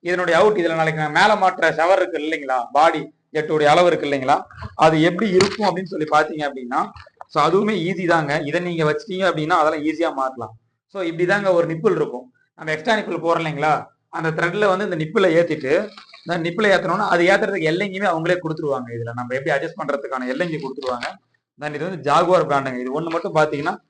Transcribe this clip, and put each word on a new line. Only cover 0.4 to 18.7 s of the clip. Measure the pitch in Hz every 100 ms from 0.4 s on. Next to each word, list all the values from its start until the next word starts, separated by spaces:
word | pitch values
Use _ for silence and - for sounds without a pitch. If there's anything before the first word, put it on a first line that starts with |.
| 208 208
இதுல | 170 165
நாளைக்கு | 160 156
நான் | 151 156
மேல | 208 208
மாட்டுற | 185 180 165 156
ஷவர் | 165 190
இருக்கு | 180 160
இல்லைங்களா, | 151 160 139 127 120 139
பாடி | 165 156 151 _ _ 156
ஜெட்டுடைய | 151 156 147
அளவு | 160 180
இருக்கு | 160 147
இல்லைங்களா, | 139 131 147 - - - -
அது | 160 160 160
எப்படி | 180 220 180
இருக்கும் | 196 208 202
அப்படின்னு | 180 190
சொல்லி | - 151
பாத்தீங்க | 151 156 156 147
அப்படின்னா, | 131 120 131 107 - - _ -
so, | 156 151
அதுவுமே | 180 214 208 160
ஈஸி | 180 180
தாங்க. | 165 147 151 147
இதை | 165 175
நீங்க | 170 151
வச்சிட்டீங்க | 151 - 180 190
அப்படின்னா | 156 156 175
அதெல்லாம் | 156 156 151
ஈஸியா | 156 165 139
மாத்தலாம். | 131 127 110 - _ _ _
So, | 202 170
இப்படிதாங்க | 160 175 202 196 175
ஒரு | 160
நிப்பிள் | 160 208 170
இருக்கும். | 139 123 - _ _ _
நம்ம | 156
எக்ஸ்ட்ரா | 151 247 214
நிப்பிள் | 208 170 160
போறோம் | 170
இல்லைங்களா, | 160 143 151 143 - _ _ 170
அந்த | 165 160
த்ரெட்ல | 170 196 214
வந்து | 185 202
இந்த | 170
நிப்பிளை | 156 214 190 165
ஏத்திட்டு, | 170 151 127 165 208 - - -
இந்த | - 175 165
நிப்பிளை | 170 208
ஏத்தணும்னா | 185 165 180 202
அது | 175 175
ஏத்துறதுக்கு | 202 208 196 156
எல்லைங்குமே | 170 208 185 196
அவங்களே | 165 165 180
கொடுத்துருவாங்க. | 160 156 151